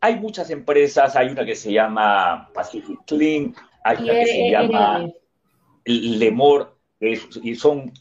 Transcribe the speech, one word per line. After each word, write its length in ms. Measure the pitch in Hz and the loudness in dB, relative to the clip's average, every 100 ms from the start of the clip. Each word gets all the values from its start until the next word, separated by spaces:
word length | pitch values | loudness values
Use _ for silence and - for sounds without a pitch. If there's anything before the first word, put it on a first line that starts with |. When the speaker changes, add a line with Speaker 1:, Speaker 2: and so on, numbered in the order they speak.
Speaker 1:
Hay 160 | 220 226 | -2 -2
muchas 340 | 214 185 160 | -6 -10 -10
empresas, 640 | 147 131 143 143 151 135 135 | -8 0 2 4 4 2 2
hay 120 | 127 | -2
una 160 | 135 | -2
que 120 | 113 107 | -6 -6
se 160 | 110 | -2
llama 800 | 104 110 110 107 101 90 85 - | 0 0 2 2 2 0 -2 -8
Pacific 440 | - - 110 - - - | -10 -10 -12 -14 -14 -6
Clean, 480 | 151 156 151 143 - - _ | 0 0 0 -6 -10 -20 _
hay 140 | - 226 | -2 -2
Speaker 2:
Y 40 | |
Speaker 1:
una 80 | 233 | 0
que 120 | 233 233 | 0 2
se 200 | 233 240 | 0 2
Speaker 2:
R-, 40 | |
Speaker 1:
llama 460 | 214 226 214 208 202 | 2 2 2 2 0
Speaker 2:
R 80 | |
M. 100 | 170 - _ _ _ _ _ _ | -6 -12 _ _ _ _ _ _
Speaker 1:
Lemor, 920 | - 120 117 110 113 117 143 143 - _ _ - | -2 -2 0 0 2 4 4 4 0 _ _ -6
que 140 | 110 | -4
es-, 280 | 110 - 117 | -4 -10 -12
y 120 | 117 117 | -10 -2
son, 360 | 147 143 127 - | 0 0 -6 -18